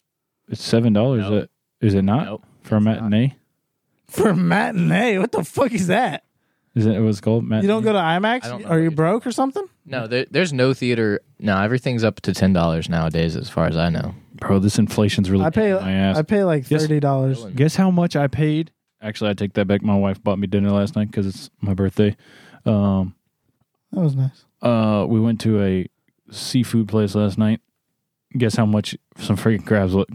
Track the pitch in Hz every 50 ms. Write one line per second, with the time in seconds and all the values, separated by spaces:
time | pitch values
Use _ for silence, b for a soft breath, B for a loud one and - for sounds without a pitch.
0 | _ _ _ _ _ _ _ _ _ - 107 - - - 113 117 117 117 104 104
1 | 117 139 135 113 95 98 107 101 - - _ _ _ _ _ _ 117 104 98 98
2 | 95 98 107 143 - 98 107 - _ _ _ _ - - 113 107 107 110 110 -
3 | 113 104 104 110 123 139 - - _ _ _ _ _ _ _ _ _ _ _ _
4 | _ - - - 202 220 170 175 180 170 175 208 240 247 226 175 175 156 170 190
5 | 240 247 202 185 190 247 - 415 156 - - - 277 240 240 196 185 170 185 233
6 | 254 143 143 - - _ _ _ _ _ _ _ _ _ - 117 107 110 107 101
7 | 110 110 104 101 - 110 113 117 117 120 110 110 196 196 214 220 214 220 214 190
8 | 165 160 165 185 208 220 247 254 - 240 - 202 208 185 165 160 165 165 151 151
9 | 160 175 208 240 - 254 220 - 269 269 - 403 392 - _ _ _ 165 135 127
10 | 113 110 123 127 - - - 151 185 170 139 127 127 135 131 - 127 123 120 117
11 | 110 104 101 - - _ _ - - 104 95 95 101 107 127 123 - 135 123 110
12 | 113 107 - - - 101 92 - 98 95 95 85 85 82 80 82 80 - 85 82
13 | 82 82 80 82 82 82 80 - - - - 80 82 82 80 80 82 85 82 85
14 | - 92 92 - - _ - - - - 101 95 98 104 - - 104 104 - 110
15 | 107 101 - - 98 90 98 95 95 165 - 220 220 202 190 190 190 190 190 190
16 | 196 196 180 156 156 - 214 202 196 175 156 143 123 - 151 151 156 156 151 147
17 | 143 139 139 135 131 135 131 117 113 95 - 123 143 160 - - 190 190 180 175
18 | 175 175 - 147 143 135 - 147 156 151 151 156 165 - _ _ _ _ _ _
19 | 107 107 104 - 110 104 101 - 101 98 - 104 101 95 101 98 - 107 101 101
20 | 98 98 92 - - 104 95 98 101 92 104 101 101 101 101 101 101 101 - 107
21 | 107 104 - 107 98 98 92 - - - _ _ 104 101 95 92 98 92 - -
22 | 107 104 104 B B B B B B B B B - 113 107 101 101 98 98 95
23 | 92 95 - _ _ _ _ _ _ _ _ _ _ _ _ _ _ _ - 190
24 | 170 147 135 135 131 131 - _ _ _ _ _ - 120 117 113 110 107 107 104
25 | 95 90 113 110 110 117 113 - - 113 107 101 98 95 95 92 87 - _ _
26 | _ _ _ _ _ - - - - - - 127 113 - - 113 110 98 104 110
27 | 107 92 98 104 104 101 98 110 110 107 110 - _ _ _ _ _ _ _ _
28 | _ _ _ _ _ _ - 123 120 107 - 120 113 104 107 107 - - - -
29 | _ _ _ - - - 104 - - 113 110 98 - - 110 104 95 92 95 95
30 | 98 -